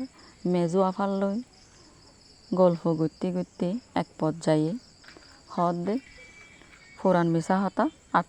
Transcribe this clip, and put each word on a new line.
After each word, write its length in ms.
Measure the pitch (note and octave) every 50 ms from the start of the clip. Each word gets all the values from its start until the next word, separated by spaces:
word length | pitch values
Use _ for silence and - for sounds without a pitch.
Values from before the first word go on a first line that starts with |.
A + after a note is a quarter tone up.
| C4 - - - - - - - - F3 F3+
মেজো 260 | F3 F3 E3 E3+ F#3+ F#3+ F#3
আফার 220 | F#3 - G3+ G3 G3 G3
লই 160 | G3 G3 G3 A#3 B3+ - _ - - - - - - - - - - - - - - - - - - -
গল্প 320 | - F3+ F#3 F3+ E3+ E3 - E3+ E3 D#3
করতে 280 | D#3+ D#3 - - - F3+ F3
করতে 320 | F3+ F3+ - _ - F#3 F3 F#3+ B3 - - - E3+
এক 60 | E3 - - -
পর্যায়ে 520 | E3 D#3 D#3 E3+ - E3 D#3 D#3 D#3 D#3+ G3 B3+ - - - - - - - - - - - - - - -
হদ 220 | F#3 F3 F3 F3 F3 F3
দে 100 | F#3+ G#3+ C4+ - - - - - - - - - - - - - - - - - - - -
পুরান 280 | - F#3+ F3+ F3 E3+ E3+ E3
মিশা 220 | E3 D#3+ - F#3+ F#3+ G3+
হতা 220 | F#3 - - A3+ D#4+ - - _ _ - F3
আর 80 | E3+